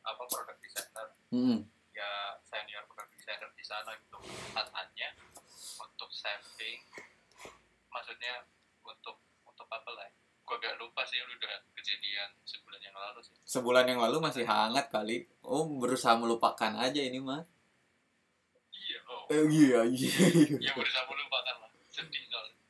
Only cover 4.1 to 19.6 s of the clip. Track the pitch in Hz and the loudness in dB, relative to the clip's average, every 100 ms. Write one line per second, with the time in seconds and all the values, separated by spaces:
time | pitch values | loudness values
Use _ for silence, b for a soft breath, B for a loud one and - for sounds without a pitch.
4.1 | - - - - - - - - - 139 | -20 -14 -12 -8 -6 -6 -8 -12 -10 -10
5.1 | - - - _ - - - - - - | -10 -20 -20 _ -18 -16 -14 -16 -16 -14
6.1 | - 107 101 - - 113 117 - - - | -10 -8 -8 -12 -14 -12 -12 -16 -20 -20
7.1 | _ _ _ - - _ _ _ 120 120 | _ _ _ -20 -20 _ _ _ -14 -14
8.1 | 113 120 123 117 _ _ _ 113 110 - | -10 -10 -10 -14 _ _ _ -20 -18 -18
9.1 | - _ _ _ - 117 113 - 117 101 | -18 _ _ _ -20 -12 -12 -10 -14 -16
10.1 | _ _ _ - 120 113 107 117 - 123 | _ _ _ -10 -6 -6 -8 -10 -8 -4
11.1 | 123 120 120 107 101 _ - - 98 104 | -6 -6 -10 -10 -10 _ -14 -8 -8 -6
12.1 | 101 101 _ - - - - 98 98 101 | -8 -8 _ -16 -16 -18 -20 -18 -12 -12
13.1 | 117 - _ - 131 120 123 127 123 113 | -12 -20 _ -6 -4 4 6 6 4 2
14.1 | 151 156 127 113 107 110 127 - - 107 | 2 0 -2 2 2 4 2 0 -2 -2
15.1 | 120 - _ - 139 160 139 123 127 127 | -4 -6 _ -4 -2 0 -2 0 2 4
16.1 | 117 117 117 110 - 110 107 127 143 135 | 4 4 2 2 2 -2 0 -2 0 -2
17.1 | 127 135 143 170 _ _ _ _ _ _ | -4 -6 -8 -8 _ _ _ _ _ _
18.1 | _ _ _ _ _ _ - - - - | _ _ _ _ _ _ -12 -8 -10 -10
19.1 | - - 151 156 156 | -14 0 4 6 10